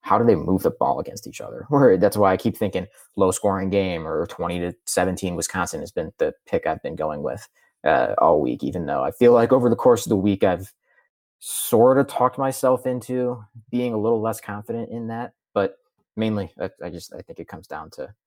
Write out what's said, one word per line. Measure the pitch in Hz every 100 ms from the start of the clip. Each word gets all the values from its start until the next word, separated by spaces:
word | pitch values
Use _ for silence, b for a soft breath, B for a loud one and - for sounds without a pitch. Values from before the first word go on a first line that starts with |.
how | - 104
do | 117
they | 90
move | 78 92
the | 78
ball | - 64 -
against | - - -
each | -
other? | - - -
<laughs> |
Where | 143 131 92
that's | 101 104
why | 98
I | 92
keep | 113 -
thinking | 104 92 92 b b -
low | 95
scoring | 92 104 95 95
game | 98 95 85 78
or | 78 85
twenty | - 85 87
to | 87 - -
seventeen | - 92 90 92 82
Wisconsin | - 92 87 78
has | 76
been | - 80 _
the | 76 - _
pick | - 82
I've | 78
been | 69 78
going | 78 73
with, | 71 62 - _ _ _ 71
uh, | 71 57 50
all | 78 78
week, | 65 60
even | 71 87 73
though | 71
I | 69
feel | - 120
like | 120 117
over | 131 120
the | 113
course | 127 113 -
of |
the | 104
week, | 101 98
I've | 101 90 98 _ _ _ _ _ _ _
sort | - - - 110 120 135
of | 131
talked | - 123 -
myself | 135 131 131 127 131
into | 127 123 127 123 123 107 113 _
being | 120 123
a | 110
little | 107 117
less | 110 113
confident | - 104 104 113 113
in | 117 113
that. | 113 123 _ _
But | 104 98 - _ _ _ -
mainly, | 110 107 92 -
I, | 92 _
I | 85
just, | 85 -
I | -
think | - 82
it | 80
comes | 80 -
down | 78 78
to | - 73 _